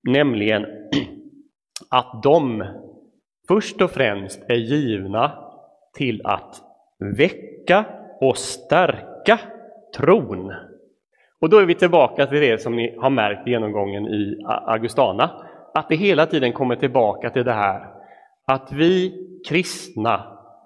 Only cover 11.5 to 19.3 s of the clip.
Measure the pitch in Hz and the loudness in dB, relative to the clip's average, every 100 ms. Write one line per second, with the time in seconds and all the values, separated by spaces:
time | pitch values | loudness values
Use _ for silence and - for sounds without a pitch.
11.5 | 214 185 - 175 170 123 - 135 147 139 | 6 6 4 4 6 4 2 0 4 2
12.5 | 110 120 117 117 - 131 135 104 101 123 | 2 -2 -4 -4 -2 0 2 0 -2 -2
13.5 | 120 107 104 101 101 107 104 101 - - | -2 -2 -2 -4 -4 -4 -4 -4 -6 -6
14.5 | 113 - 113 113 143 120 98 156 - - | -6 -2 -2 -2 0 0 2 -2 -4 -20
15.5 | - - 160 - 160 202 151 160 165 123 | -20 -6 -6 -2 0 2 2 2 2 0
16.5 | 117 127 117 135 127 107 95 117 127 123 | 0 -4 -2 0 2 0 -2 -4 -2 -2
17.5 | 110 101 95 - - - - _ _ - | 0 -2 -2 -10 -20 -20 -20 _ _ -4
18.5 | 135 - 139 165 185 185 - - | -4 -4 0 2 2 -2 -6 -18